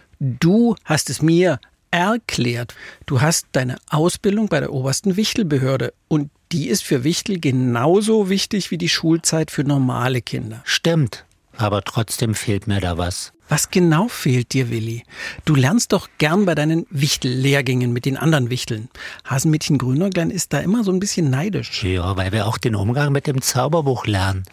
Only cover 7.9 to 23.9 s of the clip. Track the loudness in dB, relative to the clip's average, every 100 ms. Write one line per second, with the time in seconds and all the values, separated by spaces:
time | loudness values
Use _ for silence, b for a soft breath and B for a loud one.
7.9 | 4 4 2 2 0 0 -4 -4 -4 -2
8.9 | 0 2 2 2 0 -2 -2 0 2 0
9.9 | 0 -2 -2 -4 -8 -8 -10 -4 -2 2
10.9 | 2 2 -2 -18 _ _ -4 0 0 -2
11.9 | -4 -2 -2 -2 -2 -2 -2 0 -2 -2
12.9 | -2 -4 -4 -12 _ -4 -2 0 2 4
13.9 | 4 2 -2 0 0 0 -2 -2 -4 -4
14.9 | -8 -12 B B B 0 4 4 2 2
15.9 | -2 -2 -2 0 2 2 2 2 0 -2
16.9 | -2 0 0 -2 0 2 2 2 0 0
17.9 | 0 -2 0 2 2 0 -4 -4 -8 -8
18.9 | B B B -6 0 2 0 2 0 2
19.9 | 0 0 0 -2 -4 -4 -2 0 0 2
20.9 | 0 0 0 0 0 -2 -4 -6 -4 -2
21.9 | 0 0 -2 -2 -2 -2 -2 -2 0 0
22.9 | 0 0 0 0 -2 -2 0 0 0 0